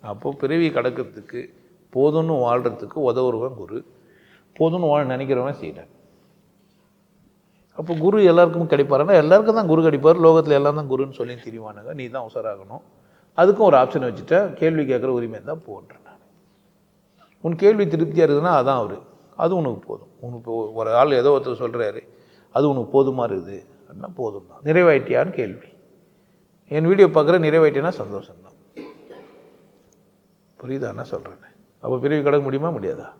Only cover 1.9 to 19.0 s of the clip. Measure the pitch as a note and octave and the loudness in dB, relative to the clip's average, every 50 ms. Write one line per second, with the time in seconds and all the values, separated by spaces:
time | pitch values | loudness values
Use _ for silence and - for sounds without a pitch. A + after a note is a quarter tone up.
1.9 | - B2+ C3+ D3+ D3+ D#3+ D#3+ E3 D#3+ C#3 B2 A#2+ A#2+ B2 B2 B2 A2 G2 - G#2 | -2 0 0 2 2 0 0 0 0 0 0 0 0 0 -2 -4 -6 -6 -14 -14
2.9 | - D#3 D3 B2+ A#2 B2+ B2+ B2+ A#2+ A2+ A2+ C3 C3 G#2+ G2 E2+ G#2 A#2+ - _ | -8 -4 -2 -2 0 0 0 -2 -2 -4 -6 -8 -10 -12 -16 -14 -14 -14 -14 _
3.9 | _ _ _ _ _ _ _ _ _ _ _ _ _ - D3+ E3 D#3+ F3+ F3 D#3 | _ _ _ _ _ _ _ _ _ _ _ _ _ -2 -2 0 0 0 0 0
4.9 | D3 D3 D3 B2+ B2+ B2+ C3+ C3 C3+ B2 B2 C3+ C#3+ - - D#2+ D2 - D#2+ _ | 0 0 0 -2 -4 -6 -4 -2 -2 -2 -2 -4 -6 -8 -12 -14 -14 -16 -20 _
5.9 | _ _ _ _ _ _ _ _ _ _ _ _ _ _ _ _ _ _ _ _ | _ _ _ _ _ _ _ _ _ _ _ _ _ _ _ _ _ _ _ _
6.9 | _ _ _ _ _ _ _ _ _ _ _ _ _ _ _ _ _ - E3 E3 | _ _ _ _ _ _ _ _ _ _ _ _ _ _ _ _ _ -14 -8 -8
7.9 | E3+ D#3+ D#3 F#3 G3+ G#3+ G3+ F3+ E3 F3 F3 E3 D#3 E3+ E3+ D#3 - C#3+ C#3+ C#3 | -6 0 0 2 4 6 6 6 8 8 6 4 4 -2 -2 0 2 0 2 2
8.9 | C#3 C3+ D3 E3+ G3+ E3+ D3+ D3+ F3+ G#3 G#3+ G#3+ A3 A3+ G#3+ E3+ D#3 E3 D#3+ D#3+ | 2 0 2 4 4 4 6 6 6 4 6 4 0 0 2 2 2 4 4 2
9.9 | D3+ C#3+ C3 D#3 E3+ F3+ E3 D#3+ E3 E3 D#3 D3+ D3 C#3 C#3+ C#3+ D3 D3+ D3+ C#3 | 2 4 4 4 4 6 6 6 6 6 4 4 2 2 2 0 -2 -2 -4 -4
10.9 | C3 C3 C3+ C#3 C3+ - A#2+ A#2+ B2 A#2+ - A#2+ A2 A2+ A2 G#2+ G#2 G#2 G#2 B2 | -4 -4 -4 -6 -6 -10 -10 -10 -10 -14 -16 -18 -18 -16 -16 -18 -18 -18 -16 -16
11.9 | D#3 D3 B2+ A#2+ A#2 C3+ A#2+ A2 _ B2+ A2 A2 G#2 G2 F#2+ G2 A2 C#3 - _ | -14 -12 -12 -10 -10 -12 -12 -10 _ -10 -8 -8 -10 -10 -14 -18 -20 -20 -20 _
12.9 | _ _ _ _ _ _ _ _ _ - E3+ F#3 G3+ G3 A3+ G3 D3+ C3+ B2+ C3 | _ _ _ _ _ _ _ _ _ 2 4 4 4 4 4 6 6 6 4 4
13.9 | - D#3+ C3 B2 A2 - - - E3 F3+ G#3 F#3 C#3+ - - D#3+ E3 D#3 D3 C3 | 0 -4 -4 -4 -6 -8 -4 0 0 2 2 0 -4 -2 -2 -2 0 0 -2 -2
14.9 | C3 B2 A2 C3 C3 A#2+ A#2+ A#2 A2 G#2 - A2+ D#3 D#3+ D#3 - G#2 F#2+ - _ | -2 -2 -2 -2 -4 -4 -4 -6 -10 -14 -12 -12 -14 -14 -14 -18 -20 -20 -20 _
15.9 | - _ _ - - _ _ _ _ _ _ _ _ _ _ _ _ _ _ _ | -20 _ _ -20 -20 _ _ _ _ _ _ _ _ _ _ _ _ _ _ _
16.9 | _ _ _ _ _ _ _ _ _ _ - E3 E3+ D#3+ G3 G3+ A3 G3+ G3+ E3+ | _ _ _ _ _ _ _ _ _ _ -8 -8 -6 2 2 2 4 4 0 -2
17.9 | D#3 D#3+ E3 D#3+ D3+ E3 E3 D3 C#3+ C#3+ D#3 F3+ F3 D3 B2+ C3 C3+ B2+ A2+ G2+ | 0 -2 -2 -2 2 2 2 4 2 2 0 2 2 2 2 2 0 -2 -2 -6
18.9 | G2 F#2+ | -8 -12